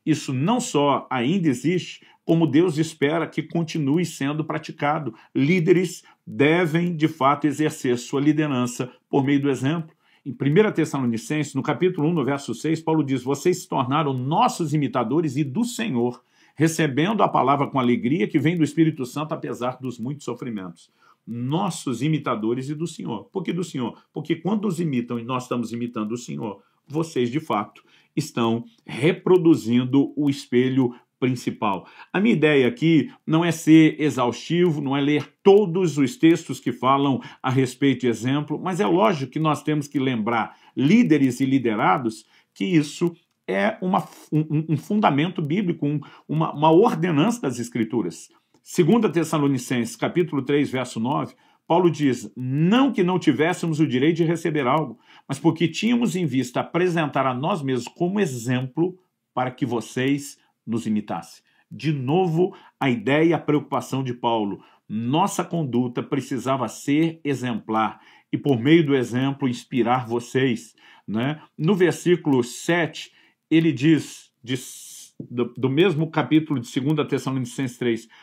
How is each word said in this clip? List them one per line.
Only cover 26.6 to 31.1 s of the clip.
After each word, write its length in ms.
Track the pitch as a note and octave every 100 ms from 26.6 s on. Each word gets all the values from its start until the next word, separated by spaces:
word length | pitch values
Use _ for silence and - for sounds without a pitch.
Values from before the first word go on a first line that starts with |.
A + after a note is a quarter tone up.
| _ _ -
vocês, 420 | D3 D#3+ C3+ A#2+
de 80 | C#3+
fato, 460 | - A2 G#2+ - _ _ _ -
estão 480 | B2 - A#2 A#2 - _
reproduzindo 1300 | - - D3 F#3 F3 F3+ E3 C#3+ G#2+ A#2+ B2+ C#3 C3+ -
o 120 | D3
espelho 640 | C#3 - B2 C3 C3 B2 B2 _